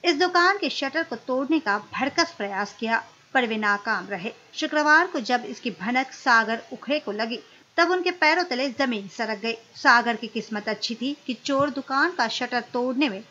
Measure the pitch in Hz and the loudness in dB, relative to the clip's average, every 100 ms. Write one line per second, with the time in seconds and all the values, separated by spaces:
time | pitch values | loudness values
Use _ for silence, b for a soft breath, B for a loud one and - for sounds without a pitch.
0 | 349 294 359 349 359 403 302 - 269 311 | 2 2 2 4 4 4 -2 -2 -4 -4
1 | 330 226 - 254 269 311 247 202 208 - | -4 -6 -4 -2 2 0 2 -2 -2 -4
2 | 262 302 330 - 202 196 202 - 226 226 | -2 0 0 -2 -6 -4 -6 -4 -2 -2
3 | - - _ 262 240 220 214 202 214 208 | -4 -20 _ -2 0 0 0 0 0 -4
4 | 190 196 202 - - - 302 302 302 302 | -4 -6 -8 -10 -18 -6 -2 0 6 6
5 | 359 330 214 247 233 247 247 185 196 247 | 4 -2 0 -2 -2 -8 -8 -6 -2 -2
6 | 262 - 285 233 220 226 - 262 - 294 | -2 -2 4 4 4 -2 -6 -12 -2 -2
7 | 294 208 226 233 - B B - 349 370 | -2 -4 -4 -4 -10 B B 0 2 4
8 | 359 359 311 330 349 247 277 240 269 226 | 0 2 2 4 0 -2 -2 0 0 0
9 | 196 - 220 208 226 226 - - 285 240 | -6 -6 -4 -4 -4 -6 -10 0 6 6
10 | 233 226 220 233 - 214 208 214 - 226 | 4 -2 -4 -8 -6 -6 -4 -4 -6 -6
11 | 254 294 - 240 - 269 294 269 262 269 | -6 -6 -8 -8 -2 0 0 -2 -2 0
12 | 320 359 226 - 247 247 233 247 247 254 | 0 0 -2 -2 -2 -4 -4 -4 -2 0
13 | 285 190 226 | 0 -2 -12